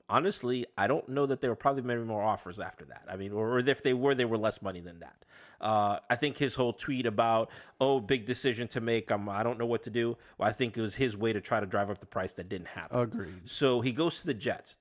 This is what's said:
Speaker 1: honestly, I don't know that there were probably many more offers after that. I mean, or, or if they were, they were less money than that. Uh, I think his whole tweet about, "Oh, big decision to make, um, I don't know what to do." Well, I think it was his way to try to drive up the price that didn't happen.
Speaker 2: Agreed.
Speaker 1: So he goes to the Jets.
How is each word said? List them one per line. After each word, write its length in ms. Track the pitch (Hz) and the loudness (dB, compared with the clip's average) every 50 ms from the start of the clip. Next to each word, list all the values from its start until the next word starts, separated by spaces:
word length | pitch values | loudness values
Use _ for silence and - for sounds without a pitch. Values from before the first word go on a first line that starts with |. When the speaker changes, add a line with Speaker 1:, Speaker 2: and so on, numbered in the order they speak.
| _ - | _ 2
Speaker 1:
honestly, 580 | 98 127 156 196 208 - - 123 127 127 120 - _ - | 2 2 4 2 -2 -2 -2 -2 -2 -2 -4 -6 _ 0
I 80 | 98 | 2
don't 200 | 107 135 160 - - | 2 2 0 0 -2
know 140 | 131 143 143 | 0 0 2
that 140 | 139 135 123 - | 2 0 0 0
there 80 | 127 | -2
were 60 | 113 | -2
probably 260 | - - 143 139 135 120 | 2 2 0 0 2 -2
many 200 | 123 120 120 117 | -2 -2 -2 -2
more 180 | 113 110 104 101 | -2 -2 0 2
offers 380 | 110 104 95 - 90 87 98 | 2 0 0 -4 -10 -10 -10
after 240 | 92 85 - - 78 | -10 -10 -10 -14 -18
that. 180 | 69 58 - - - | -18 -18 -18 -14 -12
I 60 | 92 | -10
mean, 160 | 95 98 101 101 | -8 -6 -4 -2
or, 160 | 107 110 113 123 | -2 0 2 2
or 60 | 123 | 4
if 240 | 123 135 135 - - | 4 4 2 2 2
they 120 | 135 127 | 0 2
were, 200 | 123 127 139 139 | 4 4 2 2
they 120 | 123 123 | 2 2
were 100 | 117 113 110 | 2 2 2
less 220 | 107 110 - - 101 | 2 0 -2 0 -6
money 180 | 98 92 90 | -8 -8 -8
than 200 | 85 87 85 85 | -12 -14 -16 -16
that. 240 | 82 - - _ - _ - - - - - _ - | -18 -18 -18 _ -20 _ -20 -20 -20 -20 -16 _ 0
Uh, 360 | 107 110 107 104 101 101 - - - | 2 4 4 4 2 0 -2 0 -2
I 60 | 123 | -2
think 200 | 117 151 147 127 - | 0 0 -2 0 0
his 160 | 147 127 - | -2 0 2
whole 180 | - 127 120 113 | 2 0 0 0
tweet 300 | - - - 139 127 127 | -2 -4 -4 -2 0 0
about, 440 | 117 107 101 117 113 113 113 113 - - - - - - _ | 0 2 2 4 4 4 2 2 0 -6 -18 -20 -20 -2 _
"Oh, 200 | 131 135 135 135 | 2 4 4 2
big 240 | 107 98 139 127 104 | 4 2 0 0 2
decision 400 | 113 123 - - 139 120 110 123 110 | -2 -2 0 2 0 0 0 -4 -4
to 120 | - 127 113 | -4 -4 0
make, 280 | 117 117 113 - - | 2 2 2 2 0
um, 180 | 113 104 101 104 | -2 -2 0 -2
I 120 | 98 101 110 | -2 0 0
don't 160 | 117 120 107 | 0 0 0
know 80 | 117 | 0
what 160 | 117 117 113 - | 0 0 0 -2
to 60 | 117 | -2
do." 260 | 107 117 117 117 117 - - - - _ | -2 0 0 0 -2 -6 -10 -20 -6 _
Well, 100 | 92 107 | 0 0
I 40 | - | 2
think 240 | - 131 117 104 | 2 -2 -2 0
it 40 | 113 110 | -2 -2
was 120 | 107 98 | -2 0
his 220 | - 139 127 104 | 0 0 0 0
way 160 | 101 110 113 110 | 0 0 0 0
to 60 | 104 - | 0 0
try 160 | - 123 110 | 0 0 0
to 60 | 101 | 0
drive 240 | 92 92 101 101 101 | 0 0 0 0 0
up 100 | 101 - | -2 -6
the 60 | - | -8
price 260 | - - - 92 92 - | -8 -6 -4 -4 -4 -6
that 140 | - 87 92 | -10 -10 -8
didn't 180 | 104 92 85 - | -8 -8 -8 -10
happen. 300 | - - 80 78 - 123 | -10 -12 -10 -2 0 0
Speaker 2:
Agreed. 460 | 123 113 - 233 98 80 92 90 87 - | 0 0 -2 -8 -8 -8 -10 -14 -10 -8
Speaker 1:
So 320 | - - 147 135 123 123 117 | -2 2 4 4 4 4 2
he 100 | 131 117 | 0 0
goes 280 | 127 165 170 - - | 2 0 0 0 -2
to 60 | - | -2
the 80 | 170 135 | -4 -4
Jets. 420 | 104 - 123 95 - - - - - | -2 -2 -4 -4 -4 -6 -16 -16 -8